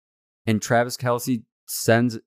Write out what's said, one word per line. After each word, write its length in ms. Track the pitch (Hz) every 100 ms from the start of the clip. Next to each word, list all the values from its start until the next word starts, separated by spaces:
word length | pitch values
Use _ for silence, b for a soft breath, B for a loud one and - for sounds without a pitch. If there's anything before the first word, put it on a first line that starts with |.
| _ _ _ _ 110
and 160 | 107
Travis 360 | - 120 123 -
Kelce 460 | 127 120 139 117 - _ -
sends, 520 | - - 117 120 110